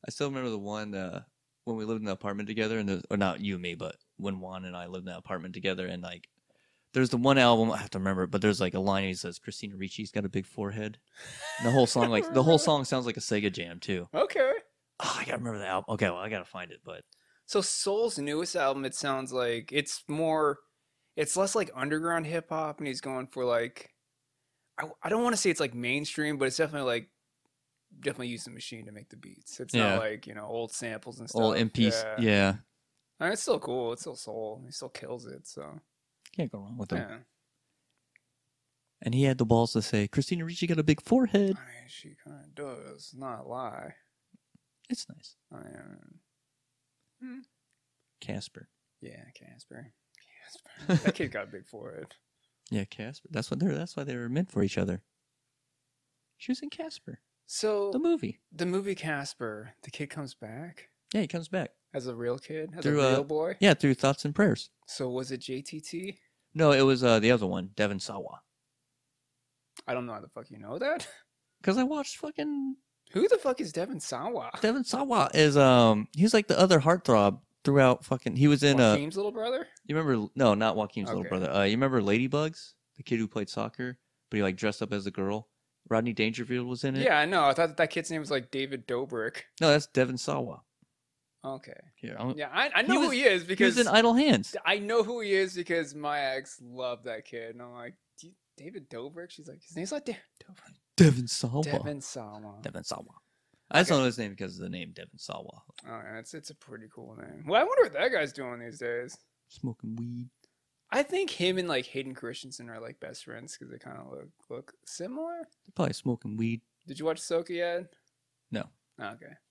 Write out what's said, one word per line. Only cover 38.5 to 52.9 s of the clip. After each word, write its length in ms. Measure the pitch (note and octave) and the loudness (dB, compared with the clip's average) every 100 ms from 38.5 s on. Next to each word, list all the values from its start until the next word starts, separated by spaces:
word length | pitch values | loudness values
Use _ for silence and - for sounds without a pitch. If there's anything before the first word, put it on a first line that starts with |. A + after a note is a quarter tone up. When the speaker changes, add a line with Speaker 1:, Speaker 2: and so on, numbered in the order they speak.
| _ _ _ _ _ | _ _ _ _ _
Speaker 1:
And 120 | - | 0
he 80 | B2 | 4
had 140 | C#3 C3 | 4 4
the 80 | A#2 | 6
balls 260 | A#2 A#2 | 6 6
to 100 | A2+ | 2
say, 260 | G#2+ G#2+ G#2 | 0 0 2
"Christina 360 | - C#3 F3 | 0 -2 -4
Ricci 220 | E3 F3 E3+ | -6 -4 0
got 120 | E3 | 2
a 40 | |
big 160 | D3+ D3+ | 4 2
forehead." 540 | - B3 B3 G3+ G3 G3 | 4 4 6 4 2 0
Speaker 2:
I 80 | - - | -8 -20
mean, 80 | - | -20
she 260 | - - - | -20 -20 -20
kinda 220 | - D3 D3 | -20 -20 -20
does. 600 | C#3+ C#3+ A#2+ C3+ C#3+ - B2+ | -14 -12 -12 -14 -18 -20 -14
Not 240 | C3+ A#2 | -12 -10
a 80 | - | -10
lie. 460 | B2 B2 - - - _ _ _ _ _ _ _ _ _ | -8 -8 -10 -14 -18 _ _ _ _ _ _ _ _ _
Speaker 1:
It's 200 | B3 - | -10 -10
nice. 280 | - - _ _ | -18 -20 _ _
Speaker 2:
I 40 | - | -20
mean, 640 | - - - G1+ G1+ - _ _ _ _ _ _ _ _ _ _ | -18 -20 -20 -20 -20 -20 _ _ _ _ _ _ _ _ _ _
hmm. 160 | B3+ B3+ B3+ _ _ _ _ _ _ _ | -16 -16 -20 _ _ _ _ _ _ _
Speaker 1:
Casper. 480 | - G2+ - - - _ _ _ | -10 -8 -10 -18 -20 _ _ _
Speaker 2:
Yeah, 240 | - - - | -20 -20 -20
Casper. 580 | - - A#2+ - - A2+ _ _ _ _ _ - - _ - D3+ | -20 -20 -20 -20 -20 -20 _ _ _ _ _ -20 -20 _ -16 2
Casper. 160 | F3+ | 2
Speaker 1:
<laughs> 20 | |
Speaker 2:
That 100 | - | 4
kid 180 | - D3 | 0 -4
got 120 | G#2+ | -6
a 60 | G#2 | -10
big 160 | G2+ - | -14 -16
forehead. 480 | A2 - - - - _ _ _ _ - | -16 -14 -14 -16 -20 _ _ _ _ -6
Speaker 1:
Yeah, 140 | G#2+ | -6
Casper. 440 | G2 | -6